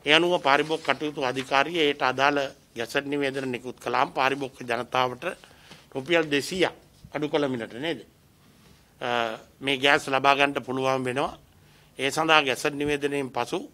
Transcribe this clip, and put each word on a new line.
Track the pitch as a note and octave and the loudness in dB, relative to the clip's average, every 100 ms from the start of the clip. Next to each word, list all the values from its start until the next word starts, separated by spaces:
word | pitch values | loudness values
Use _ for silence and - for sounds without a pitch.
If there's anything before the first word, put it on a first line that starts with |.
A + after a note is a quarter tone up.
ඒ | C#3 | 6
අනුව | D#3 F3 F3 | 4 6 2
පාරිභෝගික | C#3 C#3 D3+ D#3 - | 4 4 2 -2 -2
කටයුතු | C3 D3+ D3 | -2 -2 -4
අධිකාරිය | C3 C3 B2+ C#3 C#3 F3 | -4 -4 0 2 2 2
එයට | D3 C#3+ | 0 2
අදාළ | C3+ B2+ C#3 C#3+ C3+ - _ | -2 2 2 2 -4 -8 _
ගැසට් | - A#2 C#3+ C#3 | -8 -4 -2 -2
නිවේදන | C#3+ C#3 C3+ C3 | -2 -2 -2 -6
නිකුත් | B2 B2 A#2 | -6 -8 -10
කළාම | - B2 C#3 | -4 0 0
පාරිභෝගික | D#3+ C3+ C#3 C3 - B2 | 2 0 0 -6 -10 -4
ජනතාවට | A#2 A#2+ B2+ B2+ B2 F3 - - - - - - | -4 -2 0 0 -2 -8 -10 -16 -20 -20 -20 -10
රුපියල් | C3+ C3+ E3+ | -10 0 2
දෙසීයක් | D#3 C#3+ - F#3+ D3+ - - _ - | 2 0 -2 -2 -2 -2 -20 _ -12
අඩු | C#3+ D3 | -6 -2
කළ | D3+ C#3+ | 0 0
මිලට | B2+ G#2+ | -2 -6
නේද? | G#2+ D3+ C#3 - _ _ _ _ _ - - _ _ | -8 -6 -6 -10 _ _ _ _ _ -20 -20 _ _
අ, | B2+ A#2+ A2+ A#2 - _ | -2 -2 -2 -6 -14 _
මේ | C3+ C#3 | -4 0
ගෑස් | C#3 D3 - | 4 4 2
ලබා | C3+ C3+ C#3 | 2 4 4
ගන්නට | C#3+ C#3+ | 4 0
පුළුවන් | A#2+ C3 C3 C3 | -4 -2 0 0
වෙනවා. | B2+ B2 D#3+ - _ _ - - - - | -2 -2 -4 -6 _ _ -20 -20 -20 -4
ඒ | C3+ | -2
සඳහා | C#3+ D#3+ D#3 | 0 6 6
ගැසට් | C#3 A#2+ D3+ | 4 0 -2
නිවේදනයෙන් | C#3+ D3 D3 C#3+ C#3+ C3 | -2 -2 0 -2 -2 -4
පසු | A#2+ A#2+ F3 C#4+ | -4 -4 -4 -8